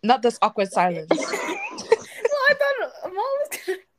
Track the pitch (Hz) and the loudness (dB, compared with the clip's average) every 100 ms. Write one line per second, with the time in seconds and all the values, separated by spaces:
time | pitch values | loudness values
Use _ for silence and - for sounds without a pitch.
0 | 214 262 233 - 214 214 196 202 180 170 | 4 4 4 2 0 2 0 2 2 0
1 | 156 311 - - - - - - - 453 | 0 0 0 -6 -6 -8 -10 -12 2 2
2 | - - 440 571 539 571 554 539 440 - | 2 -6 -2 2 2 4 2 0 -4 -8
3 | - 370 494 554 587 - - 370 _ | -10 -4 -2 -2 -4 -6 -6 -8 _